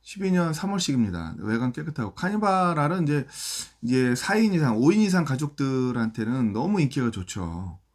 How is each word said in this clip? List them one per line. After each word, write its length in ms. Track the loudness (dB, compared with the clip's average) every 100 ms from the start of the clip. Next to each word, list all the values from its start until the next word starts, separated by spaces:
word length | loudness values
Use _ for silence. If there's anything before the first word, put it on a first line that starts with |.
십이 300 | -16 -4 2
년 220 | 2 2
삼월식입니다. 800 | -2 -2 -2 0 2 0 -2 -8 -8
외관 340 | -2 0 -2
깨끗하고, 440 | -4 -8 -6 -6 -4
카니발 640 | -4 0 2 2 2 2
R은 240 | 0 0
이제, 240 | 0 0 -2 -10 -10 -10 -12 _
이제 320 | 0 2 4 0
사 200 | 0 2
인 180 | 4
이상, 220 | 4 2 4
오 160 | 4
인 100 | 4
이상 220 | 4 2
가족들한테는 1300 | 2 -2 -4 -2 0 0 0 0 -2 -2 -2 0 0
너무 300 | 0 0 2
인기가 300 | 0 0 -2
좋죠. 680 | -2 -8 -6 -6 -6 -10 -12 _